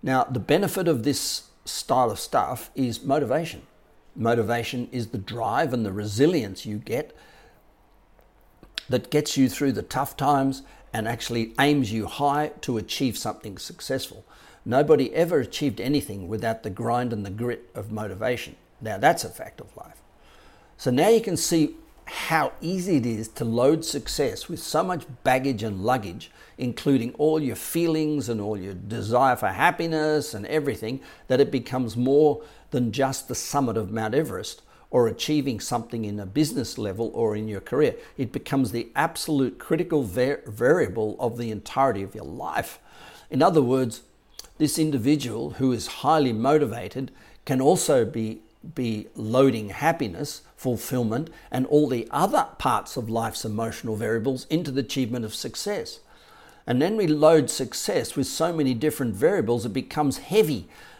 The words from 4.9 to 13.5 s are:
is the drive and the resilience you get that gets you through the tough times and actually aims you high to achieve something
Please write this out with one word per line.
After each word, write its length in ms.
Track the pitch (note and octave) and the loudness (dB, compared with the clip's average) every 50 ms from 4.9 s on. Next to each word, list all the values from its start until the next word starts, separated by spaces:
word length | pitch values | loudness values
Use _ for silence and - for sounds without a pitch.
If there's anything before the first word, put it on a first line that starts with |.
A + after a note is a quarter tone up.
is 160 | - B2 A2+ G2+ | -6 -6 -6 -4
the 100 | - G#2 | -6 -8
drive 560 | F#2+ - G#2 A2+ A2 G#2 G#2+ C3 D#3+ D3 A#2+ | -6 -6 -6 -4 -4 0 0 0 0 0 0
and 120 | B2 A2+ | -2 -2
the 80 | G2+ F#2 | -2 -2
resilience 720 | G2+ G#2 G#2+ G2 G#2 C3+ D#3+ F#3 D#3+ A#2 G2 F#2+ - - | -4 -6 -4 2 6 6 6 6 4 -2 -2 -8 -10 -10
you 120 | G#2+ G#2 G#2 | -8 -8 -8
get 380 | - - A2 B2+ D#3 - - - - - - - - - _ _ _ _ _ _ _ _ _ _ _ _ _ _ _ _ _ _ _ _ _ _ - - _ - - - | -6 -4 -4 -4 -4 -6 -12 -20 -20 -20 -20 -20 -20 -20 _ _ _ _ _ _ _ _ _ _ _ _ _ _ _ _ _ _ _ _ _ _ -20 -14 _ -14 -6 -2
that 220 | B2+ A#2+ - - | -2 -2 -2 0
gets 260 | - D3+ D3 D3+ - C3+ | -2 0 0 0 2 2
you 100 | C3+ B2+ | 2 2
through 240 | C3 - D3 C#3 | 2 0 0 0
the 120 | A#2+ F2+ - | 0 -2 -6
tough 340 | - - C3 C3+ - - - | -6 -4 -4 -4 -4 -4 -2
times 460 | C#3 C3+ D3 C#3 C3+ C3+ C3+ C3 - - - - - - | 2 2 2 4 2 0 -2 -4 -10 -18 -20 -20 -20 -10
and 160 | - A2+ A2 G#2+ | -6 -6 -4 -4
actually 460 | A#2 A2 - - A#2+ A#2 A2+ A2 - - | -4 -4 -4 -4 -2 -2 -2 -2 0 2
aims 320 | C#3 C#3+ D3 D3 C3 G2+ | 2 4 4 2 2 0
you 160 | A2 A2+ G#2 - | -2 -4 -4 -4
high 440 | - - C#3+ C#3+ C#3+ D3 D3+ D3+ - - | -4 -2 0 0 2 0 -2 -4 -6 -8
to 160 | - - B2 A2 | -6 -4 -4 -4
achieve 400 | - - - - C#3 B2+ A2 - | -4 -6 -4 -2 -2 -2 -2 -2
something 400 | - A2+ G#2 - - A2 | -6 -8 -8 -8 -10 -14